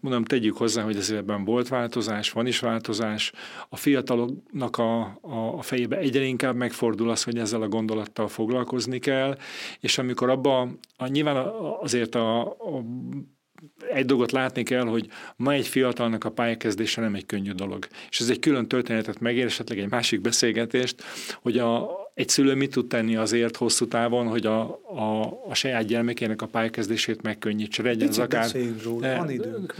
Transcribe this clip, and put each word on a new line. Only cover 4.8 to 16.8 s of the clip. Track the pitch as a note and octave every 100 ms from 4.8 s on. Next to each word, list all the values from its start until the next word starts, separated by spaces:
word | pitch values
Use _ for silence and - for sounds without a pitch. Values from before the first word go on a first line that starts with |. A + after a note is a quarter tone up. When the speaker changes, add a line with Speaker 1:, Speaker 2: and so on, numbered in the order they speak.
| A2+ A#2 G2+ G#2
Speaker 1:
a, | - A#2+ A2+ -
a |
fejébe | - C3 A#2+ C#3+
egyre | C#3+ B2+
inkább | C3 B2 C3+ B2
megfordul | B2 - A#2 G#2 A#2
az, | A2+
hogy | - A#2
ezzel | A2 A2+
a | G#2+
gondolattal | A2 A2 A2 G#2 - G#2
foglalkozni | - A2 B2 A#2+ B2+ A2+ B2+
kell, | C#3 C3+ C3+ C#3 - - - -
és | A#2+ -
amikor | B2+ B2 B2+
abba, | C3+ C3+ C3 B2 - - -
a, | B2+
nyilván | C#3 D3+ C#3
a, | C#3+ A3 D#3+ F#3
azért | C#3+ A#2+ A2+
a, | A#2+ A2+ A#2
a, | A#2+ - A3+ C#3 A#2 B2+ B2 C3+ C3+ _ _ - D3+ - -
egy | C#3
dolgot | C3 C3+ A#2+
látni | C3 C3 -
kell, | A#2 B2+ A#2+
hogy | A2+ A2+ - - -
ma | B2+
egy | C#3+ A#2
fiatalnak | C3+ B2+ B2 A#2 A2
a | A2
pályakezdése | - A#2 A2+ A#2 G2+